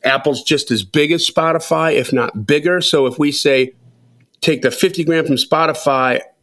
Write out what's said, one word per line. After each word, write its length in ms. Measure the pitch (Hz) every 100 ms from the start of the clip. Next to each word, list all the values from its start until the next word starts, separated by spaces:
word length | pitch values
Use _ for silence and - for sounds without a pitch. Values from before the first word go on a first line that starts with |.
Apple's 400 | 127 135 151 131
just 280 | - 151 -
as 140 | 117
big 280 | 95 151 151
as 160 | 165 165
Spotify, 640 | - 160 165 160 160 160
if 220 | - 127
not 320 | 127 117 107 104
bigger. 340 | 147 170 180
So 240 | - 156
if 140 | 131 123
we 120 | 147
say, 440 | 139 147 135 131 - - _ _ _ _ _
take 220 | - 143
the 80 | 127
fifty 340 | - 190 175
grand 220 | 160 165 160
from 100 | 131
Spotify 880 | - 156 160 151 - 135 131 120 - _